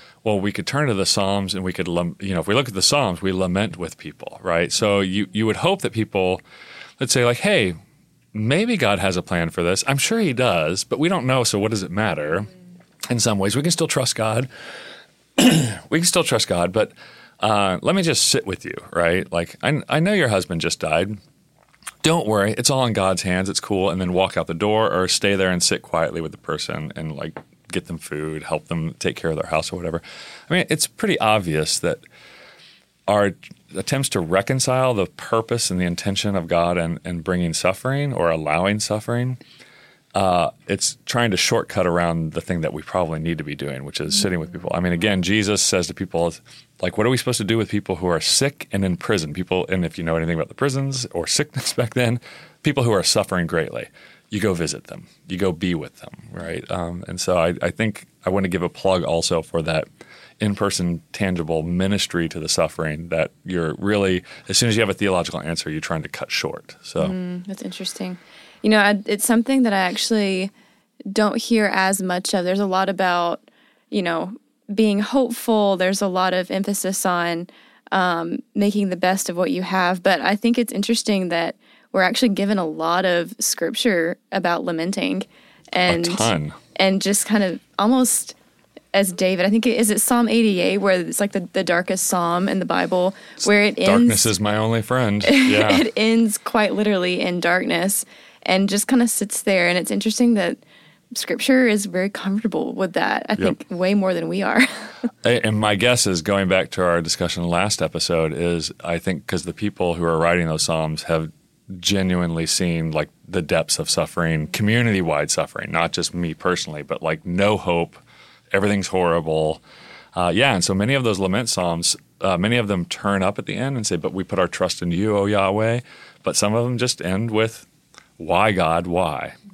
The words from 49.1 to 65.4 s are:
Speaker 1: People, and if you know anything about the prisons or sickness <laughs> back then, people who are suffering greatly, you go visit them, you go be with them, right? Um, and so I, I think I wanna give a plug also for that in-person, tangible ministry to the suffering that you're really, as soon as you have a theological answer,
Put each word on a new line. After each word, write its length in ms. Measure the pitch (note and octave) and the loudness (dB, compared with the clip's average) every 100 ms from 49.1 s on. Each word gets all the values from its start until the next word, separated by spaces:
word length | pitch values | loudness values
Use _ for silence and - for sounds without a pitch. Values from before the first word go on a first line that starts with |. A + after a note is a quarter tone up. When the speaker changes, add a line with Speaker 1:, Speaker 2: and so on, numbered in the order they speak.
| G#2 D#2 | -2 -2
Speaker 1:
People, 320 | D2+ F2+ F#2 - | -6 -2 -2 0
and 160 | F#2 E2+ | -2 -2
if 120 | E2+ | -4
you 60 | |
know 140 | D#2+ E2 | -2 0
anything 180 | E2 E2 | 0 -2
about 140 | - | -4
the 40 | |
prisons 520 | - C#3 C3+ C#3 C3 B2 | -2 -2 -2 -4 -6 -6
or 140 | F2 D#2+ | -6 -2
sickness 440 | - D3+ C3+ - | -2 -2 -4 -4
<laughs> 80 | - | -2
back 120 | A#2+ | -2
then, 260 | B2+ A#2+ A#2+ - - - _ | 0 0 0 -6 -20 -20 _
people 220 | D3+ C#3 | -2 2
who 80 | A#2+ | 4
are 120 | G2+ | 2
suffering 440 | E2 G#2+ F#2+ F#2 E2+ | 2 2 2 0 0
greatly, 400 | E2+ D#2+ - - - - - _ | 0 -2 -6 -10 -16 -20 -20 _
you 120 | G#2 | -2
go 120 | G#2 | 0
visit 320 | F2 D#2 - - | 0 -2 -6 -12
them, 220 | - - _ - | -18 -20 _ -10
you 80 | F2+ | -2
go 160 | F#2+ | -2
be 220 | E2+ F#2 E2+ | 0 -2 -2
with 260 | C#2+ - | -6 -14
them, 260 | - - - | -20 -20 -16
right? 360 | F2 E2 F2 - | -12 -10 -10 -6
Um, 360 | F#2 E2+ F2 - | -6 -6 -8 -10
and 120 | F2+ | -6
so 160 | - F2+ | 0 2
I, 160 | E2 F2 | 2 2
I 100 | F2 | -2
think 340 | - A2 G#2 - _ - | 0 -2 -4 -12 _ -2
I 40 | |
wanna 200 | G2 F#2+ | 0 0
give 140 | F2+ | 0
a 60 | F2 | -2
plug 340 | - F#2+ F#2 | -2 0 2
also 380 | D2 E2 - E2+ | 2 0 0 -2
for 200 | D#2 E2+ | -2 -4
that 260 | D#2 D#2+ - - - - - - | -2 -2 -4 -10 -20 -20 -20 -4
in-person, 600 | G#2+ G2+ G2+ F#2+ F2 E2 - | -2 0 0 0 -2 -4 -8
tangible 500 | - G2 F2+ D#2+ D#2+ | -4 -2 -2 -2 -2
ministry 640 | D#2+ F2 F#2+ G2+ - F2 E2 | 0 0 0 0 -2 -2 -4
to 120 | E2+ | -4
the 100 | D#2 | -2
suffering 580 | - E2 - D#2+ D2+ E2+ | 0 0 0 -6 -6 -4
that 220 | E2 - _ F2+ | -2 -2 _ -6
you're 300 | F2+ D#2+ - | -2 -2 -2
really, 460 | G2 G#2 G2 F2+ - - - | 0 2 2 0 -4 -12 -4
as 80 | G2 | 0
soon 100 | A#2+ | 2
as 80 | G#2+ | 4
you 60 | |
have 80 | G#2 | 2
a 40 | |
theological 460 | F#2+ G2+ F#2 E2 | 2 2 2 0
answer, 300 | - | -4